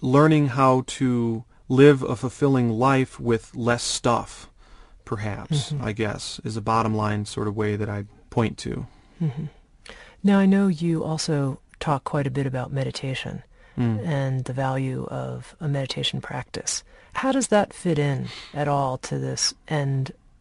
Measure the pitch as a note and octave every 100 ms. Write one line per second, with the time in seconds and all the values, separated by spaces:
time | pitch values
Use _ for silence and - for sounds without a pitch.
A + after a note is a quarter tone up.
0 | C3 C#3 D#3 D#3 C#3+ B2+ C3 C3 C3 -
1 | C3 B2 A#2 A2+ - _ - C3 C#3+ C3+
2 | C3+ B2 C3 - C#3+ C3+ A#2+ A2 C3 C3
3 | C3 - A#2+ A2+ - B2+ A#2 A#2+ - -
4 | B2+ A2+ G#2+ - - - - - - -
5 | - A2 G#2+ F#2+ - D3 - D3 A2+ G#2+
6 | G#2+ - - - - A2 G#2+ A2+ A2+ G#2+
7 | G#2+ G#2 G#2 - G#2+ G#2 G#2 G#2 G#2+ G2+
8 | G2+ - _ B2 A2 - - - A#2+ -
9 | _ - D#3+ C3 D#3 - _ _ - -
10 | - - G3+ G3 G3 G3 G3 D#3 E3+ D#3+
11 | - D#3 - D3 C#3 C3+ _ - - C#3
12 | - D3+ C#3 C3+ C3+ B2+ B2 C#3 C3 -
13 | C3+ B2+ - - - _ - - A#2+ G#2+
14 | E3+ C#3+ C3+ C3 C3 B2+ C3+ C3+ C3 C3
15 | B2 C3 C3 B2 - - D#3 C#3 C3+ -
16 | C3+ C3 - C#3 - - - - - -
17 | - - C4+ C4 A#3 G#3 - - F3+ D3
18 | C#3+ C3 B2 - - C#3 D3 C#3+ C3+ B2+
19 | - C#3 C3+ B2+ - - - D3+ C#3 C3+
20 | C3 - _ _